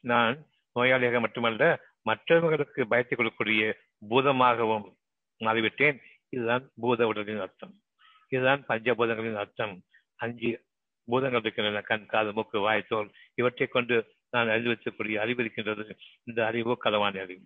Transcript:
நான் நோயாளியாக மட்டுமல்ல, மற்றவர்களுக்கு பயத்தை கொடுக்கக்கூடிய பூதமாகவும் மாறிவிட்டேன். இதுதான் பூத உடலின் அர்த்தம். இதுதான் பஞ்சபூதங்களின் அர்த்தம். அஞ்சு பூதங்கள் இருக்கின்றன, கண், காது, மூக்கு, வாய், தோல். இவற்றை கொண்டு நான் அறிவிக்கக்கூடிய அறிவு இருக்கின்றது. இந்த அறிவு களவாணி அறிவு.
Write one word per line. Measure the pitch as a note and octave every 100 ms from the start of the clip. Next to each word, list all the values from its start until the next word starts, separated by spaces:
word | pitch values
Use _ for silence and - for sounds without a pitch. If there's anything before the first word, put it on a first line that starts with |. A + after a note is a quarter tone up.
நான் | B2 A#2+ A2+ C#3+ - _ _ -
நோயாளியாக | B2+ C3 B2 A#2+
மட்டுமல்ல, | A2+ - A#2 A2 D#3 D3 - _
மற்றவர்களுக்கு | - A2 - E3 E3 D#3 C#3+ - A#2
பயத்தை | A#2+ B2 A#2+
கொடுக்கக்கூடிய | A2+ - G#2+ A2 G#2+ G2+ _ _ G#2+
பூதமாகவும் | A#2+ C3+ C3 B2 A#2 A2+ A2 G2+ _ _ _ _ _
மாறிவிட்டேன். | A2 A2+ A2 - C#3+ C#3 - _ _
இதுதான் | C3 A#2 B2 C#3 -
பூத | A2+ A#2 A#2
உடலின் | G#2+ G#2 G#2+ F#2+
அர்த்தம். | _ F#2+ - _ _ - _ _
இதுதான் | C3 C3 C#3 -
பஞ்சபூதங்களின் | A2+ A2+ A2+ A#2 A2+ A2+ G#2
அர்த்தம். | G#2 - A2 F#2 _ _ _ _
அஞ்சு | A#2 A#2+ A#2 A2+ _ _ _ _ -
பூதங்கள் | B2 C3+ A#2+
இருக்கின்றன, | A2 - G#2+ G#2
கண், | G2+ A2 G2+
காது, | A2+ G#2+
மூக்கு, | G#2 G#2+ G#2+
வாய், | G2+ A2 G2
தோல். | A2+ G#2 - - -
இவற்றை | B2 A#2+ C3+
கொண்டு | B2+ A#2+ A#2 A2 _ _
நான் | A#2+ A#2
அறிவிக்கக்கூடிய | A2 A#2+ A2+ - G2+ G#2+ G#2+
அறிவு | A2 B2
இருக்கின்றது. | A2+ - G#2 G#2+ G#2+ G2 - _
இந்த | - A#2 A2
அறிவு | A#2 A#2 B2
களவாணி | A#2 G#2 G#2 G2
அறிவு. | F#2+ F#2